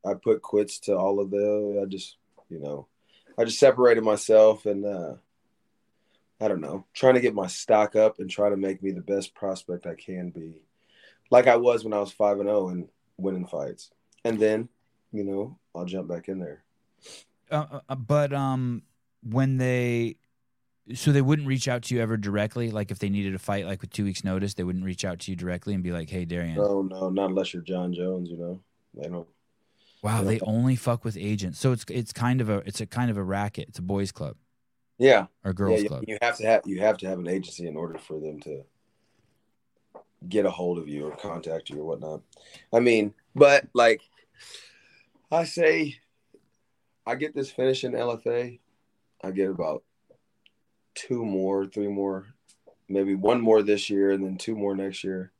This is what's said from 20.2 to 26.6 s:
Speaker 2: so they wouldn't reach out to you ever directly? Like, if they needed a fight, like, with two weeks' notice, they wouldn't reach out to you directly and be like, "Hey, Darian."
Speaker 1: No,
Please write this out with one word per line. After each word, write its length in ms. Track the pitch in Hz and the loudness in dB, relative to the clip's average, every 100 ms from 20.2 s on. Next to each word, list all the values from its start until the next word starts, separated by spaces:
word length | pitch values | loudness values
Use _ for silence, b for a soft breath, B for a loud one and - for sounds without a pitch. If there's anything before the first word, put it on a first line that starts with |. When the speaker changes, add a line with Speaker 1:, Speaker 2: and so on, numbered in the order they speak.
| _ _ _ _ _ _ - | _ _ _ _ _ _ -14
Speaker 2:
so 160 | 120 151 | 0 4
they 100 | 143 | 4
wouldn't 280 | 135 151 139 | 4 2 0
reach 180 | 131 131 | -2 -2
out 160 | 123 | -4
to 120 | - | -2
you 60 | 123 | -2
ever 160 | 113 113 | 0 -2
directly? 540 | 101 101 107 123 117 | 0 -2 -2 -2 -4
Like, 220 | 107 98 | -4 -6
if 80 | 98 | -4
they 100 | 101 | -2
needed 240 | 101 98 | -2 -2
a 40 | 95 | -6
fight, 280 | - 101 90 | -4 -4 -4
like, 140 | 95 | -8
with 100 | 90 | -8
two 140 | - | -4
weeks' 180 | 101 92 | -4 -4
notice, 320 | 98 92 98 | -4 -2 -4
they 80 | 98 | -4
wouldn't 220 | 90 92 | -4 -4
reach 200 | 92 90 | -6 -6
out 140 | 95 87 | -6 -8
to 140 | - | -10
you 40 | 90 | -8
directly 380 | 90 87 - | -6 -6 -4
and 80 | 98 | -4
be 80 | 90 | -4
like, 180 | 87 80 | -6 -6
"Hey, 160 | 92 | -6
Darian." 300 | 85 87 85 | -6 -4 -4
Speaker 1:
No, 280 | 82 | -2